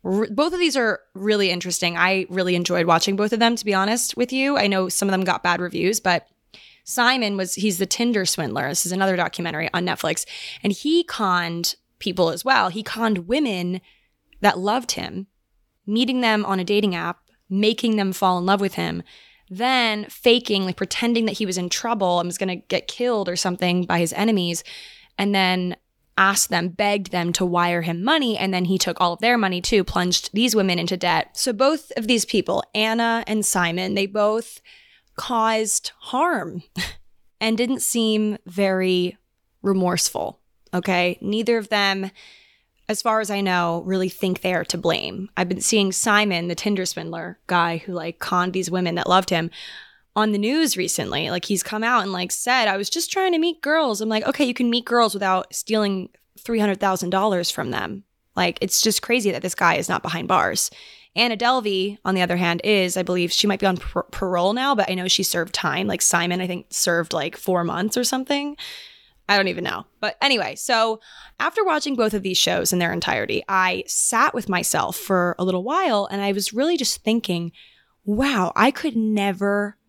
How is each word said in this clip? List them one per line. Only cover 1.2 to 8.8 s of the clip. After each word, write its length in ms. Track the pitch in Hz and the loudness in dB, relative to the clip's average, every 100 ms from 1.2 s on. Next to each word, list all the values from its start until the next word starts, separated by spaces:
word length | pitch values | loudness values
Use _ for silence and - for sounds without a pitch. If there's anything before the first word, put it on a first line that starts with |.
| 202 208 190 | 0 2 2
interesting. 460 | 175 180 170 175 170 | 0 -4 -2 -2 0
I 300 | 180 190 185 | 2 0 -2
really 260 | 185 180 | -2 0
enjoyed 320 | 180 170 175 170 | 0 0 0 4
watching 300 | 165 196 196 | 4 4 0
both 160 | 208 | 0
of 80 | 226 | 2
them, 160 | 233 233 | 2 2
to 80 | |
be 100 | 208 | 0
honest 420 | 190 196 240 - - | 0 2 0 -2 -2
with 160 | 247 | -2
you. 240 | 262 269 285 | 0 0 2
I 100 | 208 | 2
know 220 | 190 185 | 2 0
some 200 | - 196 | 0 0
of 40 | |
them 120 | 190 | 0
got 180 | 185 - | 0 0
bad 180 | 180 170 | 0 0
reviews, 400 | 175 - 185 226 | -2 -2 -2 0
but 280 | 185 170 _ _ _ - - _ | 0 0 _ _ _ -20 -20 _
Simon 520 | - - 240 262 214 196 | -8 0 2 2 0 -2
was, 180 | 185 | -4
he's 240 | - 214 175 | -2 -2 0
the 80 | 190 | -2
Tinder 380 | - 240 214 180 | 0 0 2 0
swindler. 420 | - 151 143 135 | -2 -4 -4 -2
This 180 | 170 | -2